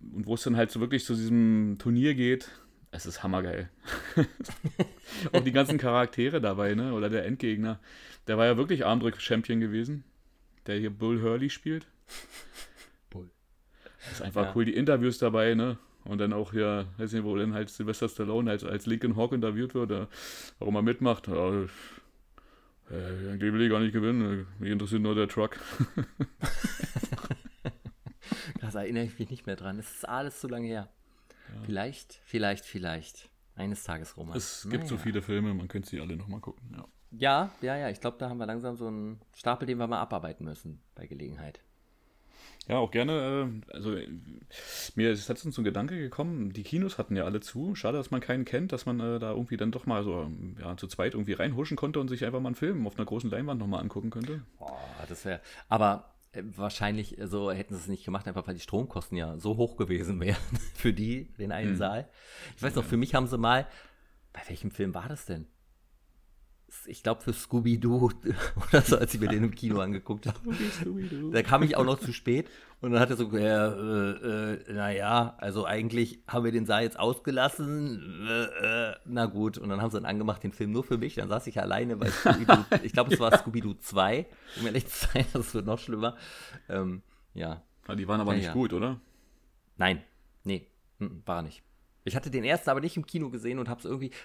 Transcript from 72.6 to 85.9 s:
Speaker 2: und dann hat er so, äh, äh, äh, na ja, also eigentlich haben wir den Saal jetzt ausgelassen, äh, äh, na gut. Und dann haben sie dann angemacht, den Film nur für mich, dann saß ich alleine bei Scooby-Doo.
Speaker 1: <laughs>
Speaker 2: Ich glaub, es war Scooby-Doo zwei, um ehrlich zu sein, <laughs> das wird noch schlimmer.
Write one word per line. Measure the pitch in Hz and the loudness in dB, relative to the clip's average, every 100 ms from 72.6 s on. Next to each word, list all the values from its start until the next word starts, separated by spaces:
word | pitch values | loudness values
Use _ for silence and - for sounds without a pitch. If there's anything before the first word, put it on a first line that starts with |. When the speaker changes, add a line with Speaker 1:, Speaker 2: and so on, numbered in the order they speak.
| - - | -20 -8
Speaker 2:
und | 123 | 2
dann | 120 | 6
hat | 123 | 6
er | 120 | 4
so, | 110 107 | 0 2
äh, | 107 | 4
äh, | 107 107 98 107 107 101 98 120 107 107 | 6 4 2 0 0 0 0 -2 -2 -2
äh, | 107 - | -4 -6
na | 101 101 | -4 -2
ja, | 98 101 120 117 - | 0 2 2 2 -2
also | 101 101 85 | -4 -2 -2
eigentlich | 110 113 117 113 - - | 0 0 2 0 -2 -4
haben | 123 117 | 0 2
wir | |
den | 113 110 | 0 2
Saal | 107 | 2
jetzt | 117 - | 2 2
ausgelassen, | 110 127 - 131 139 - 143 151 147 107 78 82 110 | 0 0 -2 2 2 2 -4 -4 -4 -6 -8 -8 -2
äh, | 117 117 80 110 117 113 | 0 0 -2 0 0 -2
äh, | - - | -4 -4
na | 120 113 | 0 0
gut. | 101 107 - | 2 0 0
Und | 101 | -2
dann | 98 | 0
haben | 113 | 0
sie | 107 | 0
dann | - | -2
angemacht, | 104 107 101 | 0 0 -2
den | 98 | -4
Film | - 104 | -2 0
nur | 113 | 0
für | 135 120 | 0 0
mich, | 113 - | -2 -4
dann | 98 | -2
saß | 107 113 | -2 -2
ich | 104 | -4
alleine | 95 98 120 110 | -2 0 0 0
bei | 110 | -2
Scooby-Doo. | - - - 110 175 104 | 2 4 6 8 8 8
Speaker 1:
<laughs> | - | 0
Speaker 2:
Ich | - | 2
glaub, | - 123 | 2 4
es | - | 4
war | 113 120 | 8 6
Scooby-Doo | - 113 104 98 | 6 -2 -4 -6
zwei, | - 98 95 123 - - - - | -2 2 4 2 -4 -14 -14 -6
um | 113 | -2
ehrlich | 123 - | -2 -2
zu | - 131 | 0 2
sein, | - 127 | 2 2
<laughs> | |
das | 123 117 | 0 -2
wird | 113 101 | -4 -2
noch | 113 | -4
schlimmer. | - | -4